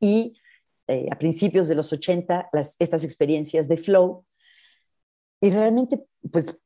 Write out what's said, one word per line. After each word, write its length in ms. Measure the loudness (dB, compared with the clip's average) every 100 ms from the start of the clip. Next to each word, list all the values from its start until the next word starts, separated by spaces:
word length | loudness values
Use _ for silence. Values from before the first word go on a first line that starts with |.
y, 380 | 2 2 0 -8 _ _ _ _ -6
eh, 220 | -4 -4
a 60 | -2
principios 480 | -2 0 0 2 0
de 100 | 0
los 180 | -2
ochenta, 560 | -4 -2 -2 -2 -4 -2
las, 240 | -4 -4 -4
estas 260 | -2 -2
experiencias 640 | -4 -2 0 0 0 -2 0
de 100 | -2
flow. 480 | 4 4 4 0 _ _ _ _ _ _ _ _ _ _ _ _
Y 80 | 2
realmente, 560 | 4 2 2 0 -4 -6 _ -6
pues, 240 | -4 -4 -8